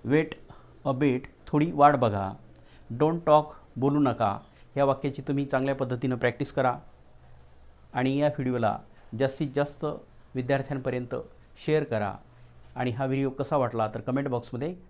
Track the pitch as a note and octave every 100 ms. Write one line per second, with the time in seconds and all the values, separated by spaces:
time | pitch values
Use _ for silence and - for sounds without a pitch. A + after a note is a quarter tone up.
0 | A2 D3 D#3 - - - - - - C3
1 | C#3+ B2+ - - - D3 E3 D3+ C#3+ C#3+
2 | A#2+ G2+ F#2+ - - - - - - A#2+
3 | D3+ E3 E3 D3+ D3+ - - - C#3 C#3+
4 | C#3 A2+ G#2+ G2 - - - C#3 C#3 C3+
5 | C#3+ C3+ C#3 C#3 C#3 C3+ C3+ C3+ B2 B2
6 | C3 B2 B2 - C3+ - B2+ C3+ - -
7 | - - - - - - - - - B2
8 | C3 C#3 D3 D3 B2+ B2 A2 G#2+ - -
9 | - A2+ C3+ - C#3+ C3+ C#3+ - D3+ D3+
10 | - - - C3 B2 C#3 C3 C#3 B2+ B2
11 | B2 B2 - - - - - D#3 C#3 A2
12 | G2+ G2+ - - - - - - B2 A#2
13 | C3+ C3+ C3+ C3 C3+ D3+ B2 A2+ A2 A2+
14 | G#2+ C3 C#3 B2 - A#2+ D#3 F3+